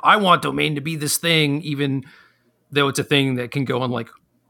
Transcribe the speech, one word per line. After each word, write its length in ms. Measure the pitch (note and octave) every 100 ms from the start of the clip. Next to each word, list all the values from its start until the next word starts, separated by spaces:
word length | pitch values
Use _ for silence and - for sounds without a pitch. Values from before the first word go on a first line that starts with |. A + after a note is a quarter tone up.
I 140 | - G#3+
want 260 | F#3 E3
domain 320 | C#3+ C#3+ D3+ C#3+
to 60 |
be 140 | D3 D#3
this 220 | D3 -
thing, 460 | E3+ D#3+ D3 D3
even 420 | D3+ C#3 C#3+ C3+ - - _ _ _ _ _
though 160 | C#3 C#3
it's 120 | C3+
a 40 |
thing 320 | - C#3+ C3+ B2
that 140 | A#2+
can 160 | C#3+ C3
go 160 | B2
on, 80 | B2
like, 200 | A#2+ A2+ - _ _